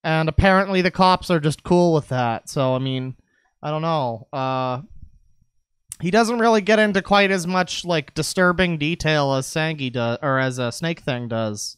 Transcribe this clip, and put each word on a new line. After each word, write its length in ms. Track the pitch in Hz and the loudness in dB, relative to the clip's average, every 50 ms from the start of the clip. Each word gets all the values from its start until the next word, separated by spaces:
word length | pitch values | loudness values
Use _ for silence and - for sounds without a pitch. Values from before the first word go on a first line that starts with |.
And 260 | - 160 160 160 160 160 | -2 -2 -2 0 0 0
apparently 540 | - - 190 196 190 190 196 196 196 185 | 2 4 4 6 4 4 2 2 0 0
the 80 | 175 180 | 0 0
cops 400 | - - 190 185 185 175 - - | 2 4 4 4 4 2 0 -2
are 80 | 180 160 | -2 2
just 240 | 147 156 139 - | 2 0 -2 -2
cool 320 | _ - 180 175 175 175 160 | _ 2 4 4 4 4 2
with 140 | 151 - - | 0 0 -2
that. 400 | 131 127 123 117 113 - _ - | -4 -2 0 -2 -2 -4 _ -8
So, 260 | - 151 131 131 131 | -4 -2 0 0 0
I 60 | 127 | -2
mean, 340 | 131 135 131 131 131 131 127 _ _ _ _ _ _ _ _ _ | -2 -4 -4 -6 -6 -8 -12 _ _ _ _ _ _ _ _ _
I 80 | - 147 | -8 -6
don't 120 | 151 156 | -6 -4
know. 440 | 160 165 165 151 135 120 113 107 123 _ | -2 -2 -2 -2 -2 -4 -6 -10 -12 _
Uh, 480 | - 135 131 131 131 131 131 127 127 127 156 _ - - - - _ _ _ _ _ _ _ _ _ _ _ _ _ _ _ _ - _ | -8 -6 -4 -4 -2 -2 -4 -4 -6 -8 -10 _ -20 -20 -20 -20 _ _ _ _ _ _ _ _ _ _ _ _ _ _ _ _ -12 _
he 120 | - 175 | -4 2
doesn't 260 | 180 226 233 220 247 233 | 2 2 2 2 0 2
really 220 | 226 233 220 214 | 4 4 4 4
get 180 | 185 202 220 214 | 4 4 4 4
into 240 | 214 208 190 196 | 4 2 2 -2
quite 300 | - - 202 202 202 190 | 0 2 4 4 4 4
as 120 | 196 185 160 | 2 -2 -2
much, 400 | 180 185 185 180 - - - - | -2 -2 -2 -2 -2 -6 -8 -4
like, 300 | 175 175 156 139 - _ | -2 -2 -2 -4 -6 _
disturbing 640 | 160 147 - - 190 180 180 175 175 185 175 170 151 | -6 -6 -4 0 2 2 2 4 2 0 0 0 -2
detail 560 | 147 151 170 - - 156 156 151 143 139 135 | -2 -4 -4 -2 0 0 2 2 2 2 0
as 140 | 135 131 - | -2 -2 -4
Sangi 440 | - 160 156 160 160 147 135 127 | -4 -2 -2 -2 -4 -4 -6 -6
does, 260 | 120 131 117 117 120 - | -4 -2 -2 -2 -4 -2
or 160 | 156 143 135 131 | -2 0 0 0
as 220 | 131 131 123 127 | 0 -2 -2 -4
a 100 | 123 117 | -6 -6
Snake 300 | - - 165 165 170 - | -4 -6 -6 -6 -6 -6
Thing 260 | _ - 131 120 120 | _ -6 -6 -6 -6
does. 500 | 113 117 113 113 107 104 104 - - - | -6 -4 -4 -4 -4 -6 -8 -10 -12 -12